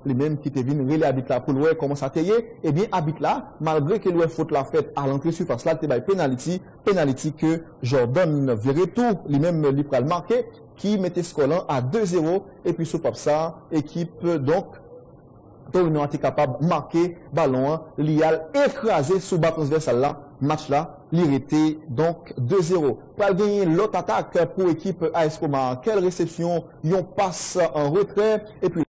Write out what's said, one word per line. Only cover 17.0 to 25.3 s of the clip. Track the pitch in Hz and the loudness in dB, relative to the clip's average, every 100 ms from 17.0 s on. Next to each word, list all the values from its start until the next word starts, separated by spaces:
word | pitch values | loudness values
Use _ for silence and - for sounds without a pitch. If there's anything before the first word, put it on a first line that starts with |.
| 180 170 - | 0 -2 -6
balon | 143 151 131 135 | 0 2 2 0
an, | 160 - - | -2 -6 -4
li | 151 151 | 0 4
al | 156 160 - | 4 2 0
ekraze | 277 285 - 220 180 139 190 | 2 2 2 0 0 2 0
sou | 175 180 | 0 2
ba | 160 160 | 2 0
transvèsal | 147 156 151 120 | 0 0 2 2
la, | 143 - - - | 2 -2 -14 -4
match | 135 156 - | -2 -2 0
la, | 143 160 - - | -2 -2 -10 -4
li | 165 170 | 2 2
rete | 139 135 156 156 156 - | 2 2 2 2 0 -8
donk | 120 160 170 - - | -2 0 -2 -10 -6
deux | 123 190 165 | 0 2 2
zéro. | 180 147 110 - - | 2 2 -2 -8 -2
Pral | 196 185 | 0 2
genyen | 208 208 185 | 2 2 2
lòt | 160 214 190 | 2 2 0
atak | 175 220 160 - 160 | 0 -2 0 0 0
pou | - 185 | 2 0
ekip | 160 196 180 160 | 2 -2 -2 -2
A | 165 | 0
S | 156 | 0